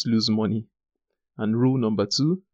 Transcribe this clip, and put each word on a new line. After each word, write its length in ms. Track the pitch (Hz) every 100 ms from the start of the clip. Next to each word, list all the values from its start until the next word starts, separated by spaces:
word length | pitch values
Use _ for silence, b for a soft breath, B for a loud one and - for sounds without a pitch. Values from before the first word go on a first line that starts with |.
| 123
lose 240 | 113 107
money. 380 | 107 107 113 117 _ _ _ _ _ _ -
And 200 | 110 113
rule 200 | 127 131
number 260 | 110 104 101
two, 380 | - 147 185 -